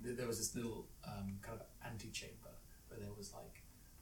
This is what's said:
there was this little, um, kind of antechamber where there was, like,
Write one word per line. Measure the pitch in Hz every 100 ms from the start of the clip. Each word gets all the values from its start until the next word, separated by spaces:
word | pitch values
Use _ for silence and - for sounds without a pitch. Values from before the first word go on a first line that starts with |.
there | 117 120 120
was | 110
this | 110
little, | 123 117 - - - -
um, | 101 98 98
kind | 110 104
of | - - 120
antechamber | 110 107 - - - - - - - -
where | 113
there | 101 101
was, | 98
like, | - - - - - - -